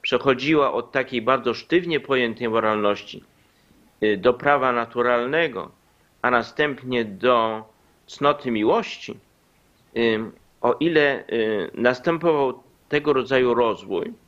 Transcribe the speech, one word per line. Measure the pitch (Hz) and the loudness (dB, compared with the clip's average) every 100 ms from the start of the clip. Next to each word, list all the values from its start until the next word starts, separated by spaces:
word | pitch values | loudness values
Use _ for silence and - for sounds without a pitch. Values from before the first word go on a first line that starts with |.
| - | -2
przechodziła | 123 139 123 139 156 139 | 0 2 0 0 0 0
od | 117 117 | -2 -4
takiej | 135 127 123 | -6 -4 -4
bardzo | 110 131 123 | 0 0 0
sztywnie | 113 - 170 175 151 | -4 -2 -2 0 -4
pojętej | - 135 117 113 117 | -2 0 0 -2 -2
moralności, | 113 110 107 104 101 - - _ _ _ _ _ _ _ _ | 0 2 2 0 -2 -6 -18 _ _ _ _ _ _ _ _
y, | 107 101 | 0 2
do | 120 | 2
prawa | 123 143 143 131 | 2 2 2 2
naturalnego, | 120 117 123 120 120 123 156 160 101 - _ _ _ _ _ | -2 -4 -2 0 0 0 -2 -2 -4 -12 _ _ _ _ _
a | 123 | 0
następnie | 120 110 - 151 127 127 123 | 0 0 -2 -2 -2 -4 -2
do | 110 95 123 120 110 110 110 _ _ _ _ | -2 0 2 4 2 -4 -10 _ _ _ _
cnoty | - 143 147 127 | -2 0 0 -2
miłości, | 110 110 214 - - - - _ _ _ _ _ _ _ 113 | 0 2 2 -2 -12 -14 -16 _ _ _ _ _ _ _ 0
ym, | 117 110 110 - _ _ | 0 0 -4 -14 _ _
o | 120 | -2
ile, | - 160 156 143 127 - | 0 2 2 2 0 -4
y, | 117 110 104 85 | -2 0 -2 -4
następował | - 120 123 170 170 170 151 135 123 _ _ _ | 0 0 2 -2 0 0 2 0 -4 _ _ _
tego | 147 147 | -2 2
rodzaju | 135 120 131 123 | 0 2 2 4
rozwój | 120 117 95 98 92 233 233 | 2 2 0 -4 -4 -4 -12